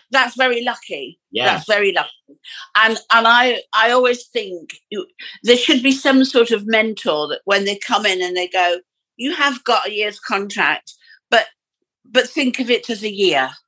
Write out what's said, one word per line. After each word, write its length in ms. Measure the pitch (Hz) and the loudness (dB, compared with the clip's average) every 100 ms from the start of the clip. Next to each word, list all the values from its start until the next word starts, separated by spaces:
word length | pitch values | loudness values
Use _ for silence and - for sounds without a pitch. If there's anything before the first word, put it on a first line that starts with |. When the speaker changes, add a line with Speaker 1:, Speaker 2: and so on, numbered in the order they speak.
| - | -2
Speaker 1:
that's 240 | 262 247 240 | -2 0 0
very 260 | 254 240 247 | 0 0 -4
lucky. 520 | 226 - 151 123 - _ | -8 -12 -12 -12 -18 _
Speaker 2:
Yeah. 140 | - 240 | -2 -2
Speaker 1:
That's 120 | - 156 | -2 0
very 260 | 208 196 | 0 2
lucky. 160 | 170 - - _ - - - - 208 | 0 -4 -12 _ -20 -20 -20 -2 2
And, 220 | 220 220 - | 2 2 2
and 120 | 226 226 | 4 6
I, 340 | 240 254 214 - | 4 4 0 -4
I 180 | 214 233 | 0 2
always 340 | 254 247 247 - | 4 2 0 -6
think 440 | 233 196 175 - - - | -8 -8 -12 -16 -20 -10
you, 160 | 214 - - - - | -10 -10 -16 -20 -6
there 120 | 214 247 | 2 4
should 260 | - 269 | 4 2
be 120 | 262 | 2
some 320 | 269 285 262 262 | 2 4 4 4
sort 260 | 254 233 | 2 2
of 160 | 214 208 | 0 0
mentor 600 | 220 220 208 196 151 147 | 0 0 -4 -4 -2 -4
that 120 | 143 190 | -6 -2
when 180 | 196 | 0
they 140 | 196 202 | 0 -6
come 280 | - 220 208 | -2 0 0
in 160 | 185 | -2
and 140 | 180 180 | -4 -4
they 140 | 180 | -4
go, 300 | 185 175 175 _ _ _ - | 0 0 -2 _ _ _ -8
"You 180 | 262 | -6
have 300 | 339 285 247 | -2 -2 -2
got 240 | - 214 202 | -2 -2 -2
a 60 | |
year's 260 | 208 208 202 | -4 -6 -6
contract, 720 | - 196 202 202 151 151 - - _ - - | -6 -6 -6 -2 -2 -2 -8 -20 _ -18 0
but, 160 | 233 - _ _ _ _ _ 269 | 0 0 _ _ _ _ _ _
but 220 | 240 240 | -2 -2
think 320 | 311 262 254 | -2 -4 -2
of 100 | 240 | -2
it 200 | 233 240 | -2 -2
as 140 | 214 | -8
a 80 | 214 | -6
year." 380 | 196 185 143 131 - | 0 0 2 -2 -6